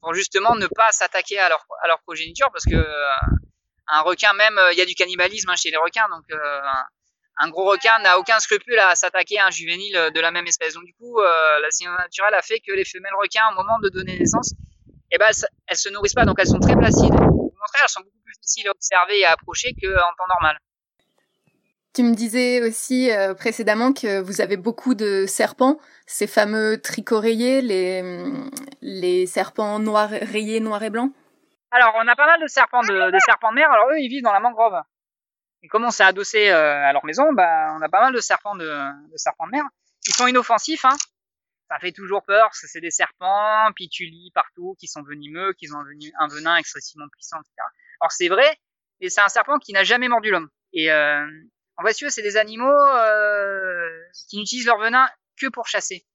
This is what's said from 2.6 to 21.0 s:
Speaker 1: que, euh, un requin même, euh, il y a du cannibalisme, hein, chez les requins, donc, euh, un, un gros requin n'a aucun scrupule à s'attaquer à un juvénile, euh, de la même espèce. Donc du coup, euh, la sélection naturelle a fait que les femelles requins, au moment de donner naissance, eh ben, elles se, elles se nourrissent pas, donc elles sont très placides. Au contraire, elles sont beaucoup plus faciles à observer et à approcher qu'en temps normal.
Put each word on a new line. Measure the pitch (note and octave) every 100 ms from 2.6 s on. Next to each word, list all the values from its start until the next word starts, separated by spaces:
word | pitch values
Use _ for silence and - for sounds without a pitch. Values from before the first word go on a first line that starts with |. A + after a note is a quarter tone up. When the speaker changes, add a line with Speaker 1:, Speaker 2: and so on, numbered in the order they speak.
Speaker 1:
que, | E3+
euh, | E3 D#3 D3+ C#3+ C3+ - - - _ _ _ -
un | D#3
requin | D#3 F3 G#3+
même, | G3 G#3+ G#3
euh, | F3+
il | F3
y |
a | F3+
du |
cannibalisme, | F3 F3+ F3+ F3+ G#3+ F#3+
hein, | F3
chez | E3+
les | D#3
requins, | E3+ A3+ G#3+
donc, | E3 D#3
euh, | D#3 D3 C#3+
un, | C#3 C3+ - _ _ _ _ -
un | D3+
gros | E3
requin | F#3+ G3 - A3+
n'a | G3+ F#3
aucun | F#3 A3
scrupule | G#3 G#3 - A#3
à | F#3+ F3
s'attaquer | F3+ F#3 F3 G#3
à | G3
un |
juvénile, | D#3+ E3 F3 G3+ F#3+
euh, | D#3+
de | D#3+
la | E3
même | F3 F3
espèce. | E3 D#3+
Donc | D#3+
du | F3
coup, | _ A#3 A#3
euh, | G3 E3 D#3 D3+
la | D3+
sélection | - F3+ F3+
naturelle | F3 - G3
a | G3+
fait | - A3+
que | -
les | G3
femelles | F#3 F#3 F#3+ G3
requins, | G3 A3 A3
au |
moment | F#3+ G3+ A3+
de | G3+
donner | F#3 F#3 F#3
naissance, | - A3+ - - - _ _ _ _
eh | F3
ben, | G#3+
elles |
se, | G#3+ - _ -
elles | F3+
se | G3+
nourrissent | G3+ G3+
pas, | -
donc | G#3 F#3
elles | F#3
sont | F#3+
très | -
placides. | F#3+ - - -
Au | - - - - _
contraire, | - C#4+
elles | C#4
sont | G3
beaucoup | F#3+ A3
plus | _ -
faciles | - - G3+
à |
observer | G3 - F#3 F3+ G3+
et |
à | F3+
approcher | D#3+ - B2 - -
qu'en | F#3+ F#3+ F3 F3
temps | G#3+
normal. | F3+ D#3+ D3+ _ _ _ _